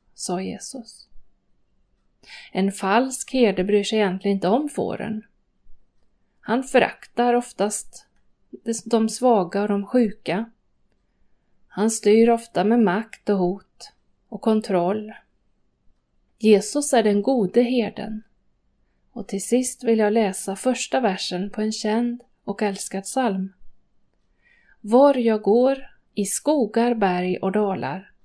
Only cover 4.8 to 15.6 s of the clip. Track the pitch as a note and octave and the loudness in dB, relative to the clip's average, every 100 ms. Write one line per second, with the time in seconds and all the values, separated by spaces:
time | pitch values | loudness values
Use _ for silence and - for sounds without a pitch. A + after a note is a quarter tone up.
4.8 | - - - G#3+ - _ _ _ - - | -6 -6 -8 -10 -12 _ _ _ -20 -20
5.8 | _ _ _ _ _ _ - A#3+ C4 B3 | _ _ _ _ _ _ -4 -4 2 2
6.8 | - - - - B3 A#3+ A#3+ - G#3 - | 2 -2 -8 -2 2 2 -2 -4 -4 -4
7.8 | - - - _ _ _ _ - - A3+ | -10 -18 -20 _ _ _ _ -10 -6 -6
8.8 | A3 A3+ A3 - B3+ A3 F3 G3 G#3 G3+ | 0 0 0 2 2 4 2 -2 -2 -2
9.8 | G3 B3+ A3 - - F3+ A3+ _ _ _ | 0 0 0 -2 -4 -4 -6 _ _ _
10.8 | _ _ _ _ _ _ _ _ _ F3+ | _ _ _ _ _ _ _ _ _ -2
11.8 | A3 A3 G#3 A3 A#3 A#3 - E3+ G3+ A#3+ | -2 2 4 6 6 4 0 -2 2 4
12.8 | G3+ F#3+ A3 - - G3 F3+ G3 - _ | 4 0 -4 -8 -2 0 0 -2 -12 _
13.8 | - _ _ _ _ G#3 A3+ G#3+ G#3+ F#3 | -20 _ _ _ _ -4 0 0 0 0
14.8 | F3 G#3+ G#3+ - _ _ _ _ | 0 -4 -8 -18 _ _ _ _